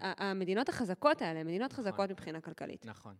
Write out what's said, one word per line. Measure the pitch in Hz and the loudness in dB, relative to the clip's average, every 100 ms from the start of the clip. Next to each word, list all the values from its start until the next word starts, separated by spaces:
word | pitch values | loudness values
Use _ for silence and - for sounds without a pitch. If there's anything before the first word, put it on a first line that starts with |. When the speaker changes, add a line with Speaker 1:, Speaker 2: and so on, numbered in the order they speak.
Speaker 1:
ה-, | 196 - 196 | 0 0 0
המדינות | 190 180 202 269 | 0 2 2 2
החזקות | - 202 180 294 320 | 0 0 4 4 4
האלה, | 190 160 | 2 0
מדינות | 160 180 262 | 0 0 0
Speaker 2:
נכון. | - | -2
Speaker 1:
חזקות | 208 202 196 | -2 2 0
מבחינה | 185 160 160 | 0 -6 -6
כלכלית. | 165 - 147 - 117 | -6 -8 -8 -8 -10
Speaker 2:
נכון, | 104 107 | -12 -14